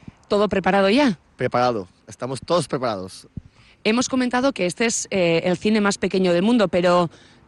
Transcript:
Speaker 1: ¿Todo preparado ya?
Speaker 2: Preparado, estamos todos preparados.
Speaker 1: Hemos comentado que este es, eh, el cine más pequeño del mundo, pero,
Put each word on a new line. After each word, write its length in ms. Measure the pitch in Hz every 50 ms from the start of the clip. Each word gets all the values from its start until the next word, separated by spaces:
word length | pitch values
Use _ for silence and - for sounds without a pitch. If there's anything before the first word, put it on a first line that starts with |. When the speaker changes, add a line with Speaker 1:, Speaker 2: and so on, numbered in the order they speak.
| - - - _ _ _
Speaker 1:
¿Todo 200 | 214 202 208 196
preparado 400 | 202 190 170 190 185 196 196 196
ya? 280 | 208 277 294 254 175 - _ _ _
Speaker 2:
Preparado, 520 | - 127 123 - 123 123 123 120 107 90 - _ _ _
estamos 340 | - 110 _ 123 127 135 123
todos 260 | - - 165 180 - -
preparados. 600 | - 135 127 120 107 95 92 92 - - - - _ - - - _ _ - - - _
Speaker 1:
Hemos 280 | _ 208 220 247 262 -
comentado 420 | 269 254 254 247 247 247 247 277
que 140 | - - 180
este 180 | 175 - - 233
es, 240 | 226 - - - -
eh, 300 | - 196 175 170 165 165 -
el 100 | 180 180
cine 240 | - - 214 220 220
más 160 | 208 202 -
pequeño 380 | - - 185 202 190 185 180 175
del 80 | 175
mundo, 260 | 190 226 247 240 202 175
pero, 420 | - 180 175 180 175 180 175 156 - - - - - - _